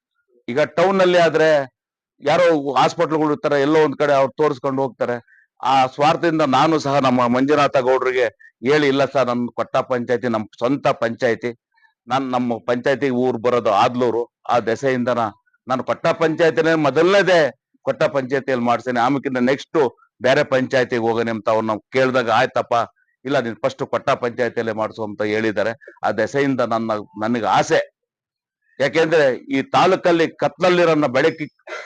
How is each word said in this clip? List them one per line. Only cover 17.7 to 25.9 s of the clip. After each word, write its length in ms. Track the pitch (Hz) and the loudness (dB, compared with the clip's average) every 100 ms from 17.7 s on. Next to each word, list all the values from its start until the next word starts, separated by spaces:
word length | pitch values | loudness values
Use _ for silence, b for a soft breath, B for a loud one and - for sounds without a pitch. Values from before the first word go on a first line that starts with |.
| _ | _
ಕೊಟ್ಟ 220 | - 123 | -6 -2
ಪಂಚಾಯತಿಯಲ್ಲಿ 600 | 156 139 127 139 123 127 120 | -2 -2 -2 -4 -2 -2 0
ಮಾಡ್ಸೇನೆ, 340 | 117 123 123 | -2 -2 -2
ಆಮೇಕಿಂತ 380 | 120 139 135 127 | 0 0 -2 -2
ನೆಕ್ಸ್ಟ್ 580 | 123 131 - - 123 b b _ | 0 0 -2 0 0 b b _
ಬೇರೆ 220 | 123 139 | 0 2
ಪಂಚಾಯತಿಗೆ 580 | 143 131 127 131 123 123 | 2 -2 0 -2 -2 -2
ಹೋಗೋಣ 280 | 113 113 117 | -2 -2 -2
ಅಂತ 200 | 110 113 | -4 -2
ಅವ್ರು 180 | 110 110 | -2 -2
ನಾವು 120 | 104 | -6
ಕೇಳಿದಾಗ, 520 | - 131 131 127 117 | -4 0 0 0 0
"ಆಯ್ತಪ್ಪ, 420 | 113 131 120 110 120 104 _ _ _ 131 | 0 0 -2 -2 -2 -4 _ _ _ -4
ಇಲ್ಲ 140 | 139 | -4
ನೀನ್ 160 | 117 110 | -4 -4
ಫಸ್ಟ್ 280 | 131 - - | -6 -6 -6
ಕೊಟ್ಟ 240 | 113 - | -4 -2
ಪಂಚಾಯತಿಯಲ್ಲೇ 640 | 131 120 113 117 117 113 | -2 -4 -4 -4 -4 -6
ಮಾಡ್ಸು" 300 | 110 107 113 | -4 -6 -6
ಅಂತ 180 | 107 101 | -10 -6
ಹೇಳಿದ್ದಾರೆ. 720 | 107 107 113 104 101 117 - | -4 -2 -2 -2 -4 -6 -14